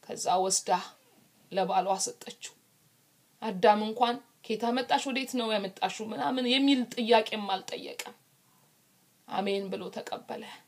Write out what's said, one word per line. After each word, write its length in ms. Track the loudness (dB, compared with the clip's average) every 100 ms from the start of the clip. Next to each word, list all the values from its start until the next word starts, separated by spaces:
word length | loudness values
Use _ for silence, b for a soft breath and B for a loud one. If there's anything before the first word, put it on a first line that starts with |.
ከዛ 240 | -12 -6 0 2
ወስዳ 320 | 2 0 2 0 -2 -16 _ _ _ _ _
ለባሏ 360 | -2 2 2 2 0
ሰጠችው። 540 | 0 -6 -16 -16 -18 -20 _ _ _ _ _ _ _ _
አዳም 400 | -6 4 6 6
እንኳን 320 | 2 2 2 0 -8 _
«ኬታ 240 | -6 -2 0
መጣሽ? 320 | -2 0 0 0
ወዴት 260 | -4 -2
ነው 140 | -2 0
ያመጣሽው?» 560 | -2 -2 -4 -6 -4 -8
ምናምን 380 | -4 -2 0 2
የሚል 360 | 4 4 4 2
ጥያቄም 540 | -2 6 6 6 -4 -2
አልጠየቀም። 640 | -4 -4 -10 -10 -12 -12 -14 _ _ _ _ _ _ _ _ _ _ -6
አሜን 360 | -4 -2 -2 -4
ብሎ 180 | -8 -8
ተቀበለ። 540 | -10 -8 -10 -8 -12 -12 -18